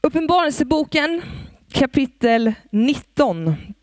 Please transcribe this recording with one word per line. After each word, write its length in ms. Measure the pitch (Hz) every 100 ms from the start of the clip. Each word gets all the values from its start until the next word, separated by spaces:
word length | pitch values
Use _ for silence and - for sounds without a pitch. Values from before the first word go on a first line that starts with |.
Uppenbarelseboken 1200 | - 320 320 359 311 - 262 311 302 302 302 339 - - - - _
kapitel 800 | - - - 262 _ 233 233 226 214 -
nitton 840 | 208 247 294 - - 269 170 160 156 - -